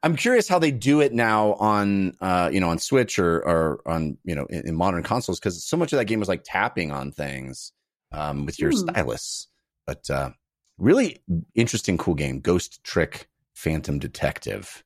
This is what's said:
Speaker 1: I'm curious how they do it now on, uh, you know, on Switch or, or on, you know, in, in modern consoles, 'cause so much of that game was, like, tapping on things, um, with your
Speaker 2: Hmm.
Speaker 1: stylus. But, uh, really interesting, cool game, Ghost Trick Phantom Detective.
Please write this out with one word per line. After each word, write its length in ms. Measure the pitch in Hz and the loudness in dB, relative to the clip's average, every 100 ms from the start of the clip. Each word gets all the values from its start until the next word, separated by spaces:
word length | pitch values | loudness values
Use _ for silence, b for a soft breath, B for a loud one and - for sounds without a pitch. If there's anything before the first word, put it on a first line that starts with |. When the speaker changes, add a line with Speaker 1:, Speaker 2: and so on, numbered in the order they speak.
Speaker 1:
I'm 120 | 151 160 | 0 0
curious 320 | 233 247 196 | 2 2 4
how 120 | 180 | 2
they 100 | 160 | 2
do 320 | 127 127 147 | 2 4 4
it 100 | 143 | 4
now 420 | 117 113 107 107 | 4 2 4 4
on, 600 | 104 107 104 101 98 95 - | 4 2 4 4 2 0 -2
uh, 300 | 92 90 87 | 0 2 2
you 60 | 85 | 2
know, 100 | 90 | 2
on 80 | 82 | 0
Switch 400 | - 135 123 - | 2 2 2 2
or, 200 | 87 85 | 2 2
or 420 | - 82 80 69 - | 2 2 2 -2 -4
on, 320 | 82 78 - | -2 -2 -6
you 120 | - 76 | -6 -6
know, 100 | 69 | -4
in, 220 | 82 - | -6 -4
in 80 | 80 | 0
modern 260 | 90 87 | 0 0
consoles, 380 | - 117 - 87 | -2 -2 -2 -4
'cause 260 | 104 87 - | -4 -4 -4
so 100 | 160 | -2
much 160 | 240 | 0
of 60 | 139 | 0
that 80 | 110 | 0
game 140 | 110 | -2
was, 100 | 101 | 0
like, 140 | 90 - | -4 -2
tapping 460 | 92 104 - 80 | -2 -2 -2 -4
on 200 | 71 69 | -4 -8
things, 600 | 73 73 67 65 65 - _ _ _ _ | -8 -8 -8 -10 -12 -16 _ _ _ _
um, 340 | 76 76 71 71 | -8 -6 -4 -6
with 140 | - | -2
your 100 | - | 0
Speaker 2:
Hmm. 60 | 262 | 0
Speaker 1:
stylus. 720 | 180 - 69 57 - - - _ _ _ - | 0 -2 -2 -4 -8 -12 -14 _ _ _ -12
But, 200 | 67 - | -12 -4
uh, 200 | 69 67 - _ _ _ _ | -4 -4 -8 _ _ _ _
really 460 | 95 214 233 - - 117 - - | 4 4 2 -4 -4 -4 -2 0
interesting, 420 | 117 117 - 87 | 0 0 0 0
cool 160 | - | 0
game, 280 | 78 71 67 | 0 -2 -2
Ghost 420 | 65 90 - - | 0 0 0 -14
Trick 440 | - - 82 - - _ _ - | -4 0 0 -2 -20 _ _ -6
Phantom 420 | - 78 - 71 | -2 -2 -2 -4
Detective. 840 | - - 67 - - 98 95 - | -4 -4 -4 -4 -8 -8 -10 -20